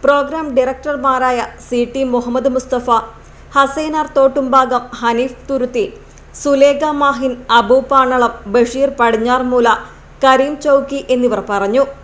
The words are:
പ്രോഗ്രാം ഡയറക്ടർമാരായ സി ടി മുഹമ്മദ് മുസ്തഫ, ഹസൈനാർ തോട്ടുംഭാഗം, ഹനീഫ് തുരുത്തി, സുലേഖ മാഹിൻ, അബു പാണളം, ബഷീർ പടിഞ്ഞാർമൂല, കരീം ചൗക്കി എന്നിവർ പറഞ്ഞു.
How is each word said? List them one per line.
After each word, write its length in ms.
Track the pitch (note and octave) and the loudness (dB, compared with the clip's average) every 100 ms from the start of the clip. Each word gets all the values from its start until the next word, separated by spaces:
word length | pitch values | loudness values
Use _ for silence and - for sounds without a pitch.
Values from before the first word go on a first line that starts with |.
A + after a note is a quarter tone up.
പ്രോഗ്രാം 420 | C4+ C#4+ C#4 D#4+ D#4 B3+ | 2 2 0 -6 -2 0
ഡയറക്ടർമാരായ 920 | B3+ C4 D4+ C#4+ C4+ C4 B3+ B3 A3 - - | 0 -4 -6 -4 0 0 0 -2 -4 -10 -6
സി 120 | B3 A#3+ C4 | -4 -4 -4
ടി 80 | C4 | -2
മുഹമ്മദ് 400 | B3 A#3+ B3 C4 B3+ | -2 -2 -2 -2 -2
മുസ്തഫ, 320 | B3+ B3 A#3+ A3+ - - - - - C#4 | -4 -6 0 0 0 -18 -20 -20 -6 0
ഹസൈനാർ 520 | C4+ C4+ D#4 D#4 D4+ D4 | 0 0 -4 -4 -2 2
തോട്ടുംഭാഗം, 680 | C4+ C4+ C4 C4 B3+ B3 B3 - | 2 2 0 2 2 -2 -6 -6
ഹനീഫ് 380 | A#3+ A#3 C4 - - | -2 -2 -4 -6 -6
തുരുത്തി, 360 | C4+ B3 B3 G3+ - - - - - | -4 -4 -4 -6 -8 -20 -20 -20 -8
സുലേഖ 420 | C#4+ C#4 C#4 C#4+ D4+ D4 | 0 4 4 4 -2 0
മാഹിൻ, 340 | C#4+ A#3+ C4 B3 - A#3 | 0 0 -4 -6 0 0
അബു 200 | G3+ C4 C4 | 4 2 4
പാണളം, 440 | C#4 B3+ B3+ A#3+ - G3+ | 2 2 2 0 -2 -2
ബഷീർ 360 | G#3+ A#3+ C4 C#4 C4+ | 0 0 0 -2 0
പടിഞ്ഞാർമൂല, 680 | - A3 A#3 B3+ B3 B3 A#3 A3 - - - - | 0 0 0 0 0 2 2 0 -4 -20 -20 0
കരീം 300 | C4+ C4 C#4 D4 | 2 4 2 -2
ചൗക്കി 380 | D4 C#4 C4+ C#4 - B3+ | 2 2 2 -8 -2 0
എന്നിവർ 240 | B3 G#3 F#3+ | 0 -2 -4
പറഞ്ഞു. 340 | G3+ G3 A#3 C#4 - | -2 0 0 0 -4